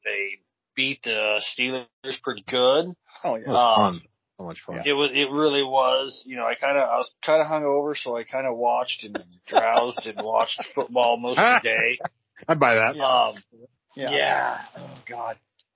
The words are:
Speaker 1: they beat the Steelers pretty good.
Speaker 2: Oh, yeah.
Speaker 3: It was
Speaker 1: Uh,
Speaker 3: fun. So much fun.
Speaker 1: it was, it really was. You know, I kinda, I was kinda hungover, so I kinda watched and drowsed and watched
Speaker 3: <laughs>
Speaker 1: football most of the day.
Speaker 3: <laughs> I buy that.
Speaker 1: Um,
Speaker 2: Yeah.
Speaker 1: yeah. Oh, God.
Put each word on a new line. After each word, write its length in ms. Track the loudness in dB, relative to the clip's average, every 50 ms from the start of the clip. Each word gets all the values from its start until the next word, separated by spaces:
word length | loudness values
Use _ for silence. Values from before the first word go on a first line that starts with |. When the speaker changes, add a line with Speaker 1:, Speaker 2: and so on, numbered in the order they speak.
| -8
Speaker 1:
they 340 | -6 -6 -6 -6 -8 -10 -14 _ _ _ _ _ _ _
beat 260 | -4 -4 -4 -6 -8 -8
the 380 | -6 -4 -2 -2 -2 -2 -4 -4 -6 -6 -4
Steelers 640 | -4 -4 -4 -6 -10 -12 _ _ -12 -12 -12 -10 -8
pretty 220 | -8 -8 -8 -8
good. 480 | -4 0 2 4 4 4 4 2 -2 -6 -14 _ _ -14 -8 -4
Speaker 2:
Oh, 100 | -4 -4
yeah. 60 | -4 -4
Speaker 3:
It 60 | -2
was 80 | 2
Speaker 1:
Uh, 200 | 4 4 6 6
Speaker 3:
fun. 240 | 6 4 4 2 -2 -10 _ _ _ _ _ _ -16
So 60 | -14
much 160 | -14 -14 -14 -14
fun. 160 | -12 -10 -6 -2
Speaker 1:
it 80 | -2 0
was, 180 | 2 0 0 0
it 160 | 0 -2 0
really 320 | 0 0 0 2 2 0 0
was. 600 | 0 2 2 2 2 2 0 -2 -4 -10 -14 -16
You 100 | -12 -8
know, 80 | -6 -4
I 100 | -4 -4
kinda, 240 | -2 -2 0 2 2
I 180 | 2 2 0 0
was 120 | -2 -4 _ _ 0
kinda 200 | 2 2 4 4
hungover, 520 | 2 0 -2 0 2 2 0 0 -2 -4
so 200 | -6 -6 -6 -6 -6
I 60 | -6
kinda 280 | -6 -6 -4 -4 -4 -2
watched 500 | 0 0 2 2 0 0 -4 -6 -8 -10
and 160 | -12 -12 -12 -14 _ _ _ _
drowsed 600 | -2 0 2 2 4 4 2 2 0 -2 -6 -8
and 120 | -10 -8 -8 -4
watched 400 | 0 2 2 2 2 -2 -6 -10 -8
Speaker 3:
<laughs> 60 | -6
Speaker 1:
football 420 | -6 -6 -2 2 2 4 4 2
most 220 | 0 0 -2 2 4
of 240 | 4 4 4 4 2
the 60 | 2
day. 300 | 0 2 2 0 -2 -4 -6 -12 _ _ _
Speaker 3:
<laughs> 260 | _ _ -8 -2 -2
I 60 | 2
buy 200 | 4 4 6 6
that. 260 | 6 4 2 0 0
Speaker 1:
Um, 420 | 2 4 4 4 4 2 0 -6 -14 _ _ -20 -20 -20 _ _ _ _ -12
Speaker 2:
Yeah. 140 | -8 -6 -2
Speaker 1:
yeah. 480 | 0 0 2 2 2 0 0 -2 -4 -6 -10 -14 -16
Oh, 180 | -18 -18 -18 -18 -18 -18 -14
God. 300 | -12 -10 -8 -10 -10 -12 _ _ _ _ _ _ _